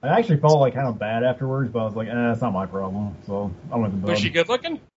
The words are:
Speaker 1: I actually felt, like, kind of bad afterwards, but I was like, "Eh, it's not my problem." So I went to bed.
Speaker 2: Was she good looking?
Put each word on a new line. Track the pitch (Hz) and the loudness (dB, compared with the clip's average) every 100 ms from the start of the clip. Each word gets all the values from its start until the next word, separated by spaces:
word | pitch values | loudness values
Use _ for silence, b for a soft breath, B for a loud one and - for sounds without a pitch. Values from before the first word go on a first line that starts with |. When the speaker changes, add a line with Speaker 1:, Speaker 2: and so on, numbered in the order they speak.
Speaker 1:
I | 135 185 | 2 2
actually | 233 147 | 4 4
felt, | 151 151 | 6 6
like, | 135 | 4
kind | 127 135 | 2 -4
of | 110 | -2
bad | 104 113 | -2 0
afterwards, | 123 127 135 131 131 | 0 0 -2 -2 -2
but | 113 | -2
I | |
was | 110 | -2
like, | 104 110 | -4 -4
"Eh, | 120 120 | -2 0
it's | 117 | 0
not | 120 | 0
my | 95 95 | -2 -4
problem." | 98 95 98 104 95 - | -4 -6 -4 -6 -8 -6
So | 101 101 87 - | -4 -4 -8 -6
I | 123 | -2
went | 110 | -2
to | 95 | -2
bed. | 92 | 0
Speaker 2:
Was | 170 | 0
she | - | 0
good | 165 165 | 0 0
looking? | 247 339 320 - _ | 0 -2 -8 -10 _